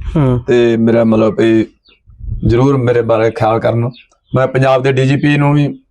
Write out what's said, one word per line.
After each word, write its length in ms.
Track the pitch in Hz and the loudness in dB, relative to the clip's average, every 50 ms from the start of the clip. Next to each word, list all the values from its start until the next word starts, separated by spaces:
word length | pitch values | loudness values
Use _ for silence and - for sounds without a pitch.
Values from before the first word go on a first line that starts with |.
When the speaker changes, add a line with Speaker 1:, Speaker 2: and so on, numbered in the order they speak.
| - - - | -6 -6 -2
Speaker 1:
ਹੂੰ। 240 | 165 143 131 123 123 123 | 0 0 0 0 -2 -2
Speaker 2:
ਤੇ 300 | - 123 120 120 117 117 | 0 0 2 2 2 2
ਮੇਰਾ 280 | 113 113 117 113 117 117 | 2 0 2 2 2 2
ਮਤਲਬ 360 | 113 110 110 113 110 98 - | 2 2 2 0 0 0 0
ਵੀ 260 | 110 113 110 110 104 - _ _ _ _ - _ _ _ - - - - - - - | 0 2 2 2 0 -2 _ _ _ _ -20 _ _ _ -20 -16 -12 -10 -8 -4 -2
ਜ਼ਰੂਰ 300 | 110 113 117 131 139 139 | 0 0 2 2 2 0
ਮੇਰੇ 260 | 131 123 123 120 117 113 | 0 0 0 0 0 0
ਬਾਰੇ 280 | 110 113 107 110 113 | 0 0 0 0 0
ਖਿਆਲ 300 | 110 - 113 110 110 113 | -2 -2 -2 0 0 0
ਕਰਨ। 300 | 113 117 117 117 117 127 135 - - _ _ _ _ _ - | -2 -2 -2 -2 -4 -4 -6 -10 -20 _ _ _ _ _ -2
ਮੈਂ 120 | 131 131 | -2 -2
ਪੰਜਾਬ 360 | 131 131 131 131 131 131 131 127 | 0 0 0 0 2 2 2 2
ਦੇ 100 | 139 135 | 0 0
ਡੀ 140 | 127 131 | 0 0
ਜੀ 100 | 131 143 | 0 0
ਪੀ 200 | 131 143 147 143 | 0 0 0 0
ਨੂੰ 180 | 143 143 143 147 | 2 2 2 2
ਵੀ 280 | 147 143 139 135 - _ _ | 2 0 -2 -4 -8 _ _